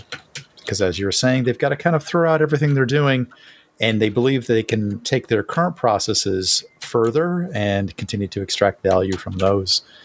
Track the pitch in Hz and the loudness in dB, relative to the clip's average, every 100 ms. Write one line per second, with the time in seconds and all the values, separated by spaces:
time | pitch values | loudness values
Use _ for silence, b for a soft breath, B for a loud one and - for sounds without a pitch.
0 | - - - - - - - 98 92 87 | -12 -16 -14 -18 -18 -14 -6 -2 0 0
1 | 98 - 127 131 120 113 143 143 170 156 | -2 0 2 2 0 0 -2 0 0 0
2 | - 175 165 156 151 147 147 139 123 147 | 0 0 2 2 2 2 2 2 2 2
3 | 139 127 123 B B B B - 113 107 | 2 2 -2 B B B B -2 0 2
4 | 110 120 131 135 120 113 110 110 104 98 | 2 2 2 0 0 0 0 -2 -2 -4
5 | - 131 - 107 - 165 175 - 117 101 | -4 -4 0 -2 0 -2 -2 0 0 2
6 | - 101 98 95 92 - - - - 120 | 0 -2 0 -2 0 -2 -4 -14 -4 0
7 | 113 143 175 175 175 107 104 98 95 - | 2 2 0 -2 -4 -2 0 0 -2 -6
8 | 101 101 98 101 95 - 101 - 95 92 | -8 -6 -4 -6 -4 0 0 2 2 2
9 | 95 92 98 95 95 101 95 - B B | 2 -4 -6 0 2 2 0 -2 B B